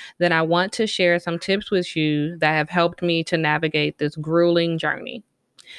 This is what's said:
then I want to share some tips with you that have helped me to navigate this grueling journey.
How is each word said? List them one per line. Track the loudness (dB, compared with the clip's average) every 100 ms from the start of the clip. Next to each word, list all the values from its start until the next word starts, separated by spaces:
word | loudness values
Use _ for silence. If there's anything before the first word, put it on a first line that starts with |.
| -20 _
then | 2
I | 2
want | 2 2 0
to | -2 -2
share | 2 2 2
some | 0 -6
tips | -2 -2 0
with | -2 -2
you | -2 0 0 -2 0
that | 0
have | 2 0
helped | 0 0 0
me | -2 0
to | 0 0
navigate | 0 0 0 0 -2 -2
this | -4 -4
grueling | 0 2 4 4 0 -2
journey. | -4 -6 -8 -14 -16 _ _ _ -20